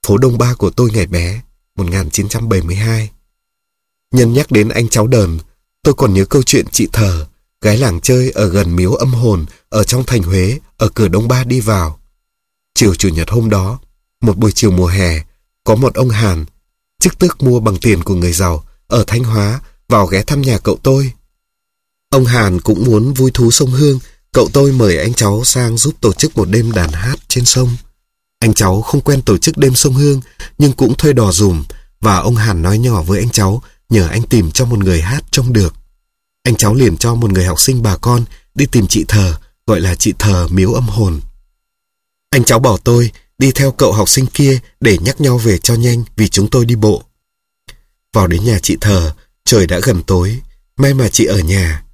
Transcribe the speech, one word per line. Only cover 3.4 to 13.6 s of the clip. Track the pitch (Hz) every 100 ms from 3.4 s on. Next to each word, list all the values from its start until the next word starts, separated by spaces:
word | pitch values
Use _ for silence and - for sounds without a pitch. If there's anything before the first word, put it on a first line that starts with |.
| _ _ _ _ _ _ _
Nhân | 127 117
nhắc | 123 151
đến | 110 107
anh | 110 117
cháu | 123 110
Đờn, | 123 92 80 - _ _ _
tôi | 156
còn | 135 123
nhớ | 95
câu | 196 143
chuyện | 127 135 -
chị | - -
Thờ, | 113 104 85 76 _ _ _
gái | 107 107
làng | 135 85
chơi | - 127 127
ở | - 101
gần | 92 85 87
miếu | 90
Âm | 127 135
Hồn, | 120 120 95 76 - _
ở | 107
trong | 104 123
thành | 127 123
Huế, | 85 95 92 139 _ _
ở | 104
cửa | - 101
Đông | 95 113
Ba | 127
đi | 123 127
vào. | 107 101 80 78 _ _ _ _ _ _ _
Chiều | - 110
Chủ | 87 98
nhật | 80 82
hôm | 113 113
đó, | 101